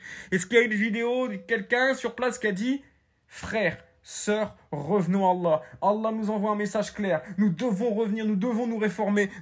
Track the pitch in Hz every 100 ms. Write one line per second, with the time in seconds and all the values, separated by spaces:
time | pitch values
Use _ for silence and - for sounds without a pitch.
0 | - - - 190 - 233 240 208 226 214
1 | 240 254 247 196 - 226 196 240 262 262
2 | 233 233 240 226 220 185 240 277 - _
3 | _ _ _ - - 220 180 - - _
4 | - - - 208 208 - _ 147 143 202
5 | 170 196 190 180 175 156 - - 185 214
6 | 220 220 208 214 214 208 208 214 202 -
7 | 196 160 - 180 208 156 247 190 240 208
8 | 226 220 220 202 247 226 240 226 214 -
9 | 208 202 196 -